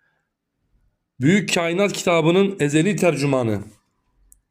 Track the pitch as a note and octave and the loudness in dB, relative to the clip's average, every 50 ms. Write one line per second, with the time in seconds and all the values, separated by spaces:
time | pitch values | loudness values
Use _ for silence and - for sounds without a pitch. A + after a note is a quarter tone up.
0 | _ _ _ _ _ _ _ _ _ _ _ _ _ _ _ _ _ _ _ _ | _ _ _ _ _ _ _ _ _ _ _ _ _ _ _ _ _ _ _ _
1 | _ _ _ - B2 D3 F3+ - - - - F#3 E3+ E3 E3+ F#3 G3+ G3+ F#3+ - | _ _ _ -2 0 2 2 2 0 -2 -2 -2 -2 -2 -2 -2 -2 -2 -2 -4
2 | - F#3+ F3 E3 D#3 D#3+ F3 F#3+ G3+ G3 G3 - D3 D3 C#3+ D#3 D#3+ G3+ G#3 - | -2 0 0 2 2 2 2 2 2 0 0 -2 -2 0 2 2 2 0 0 0
3 | - F3 D3+ C3+ C#3 C#3+ C3+ C3 B2 A2+ G#2+ G2 G2 - - _ _ _ _ _ | 0 0 0 0 0 0 0 0 0 -2 -4 -4 -8 -12 -20 _ _ _ _ _
4 | _ _ _ _ _ _ _ _ _ _ | _ _ _ _ _ _ _ _ _ _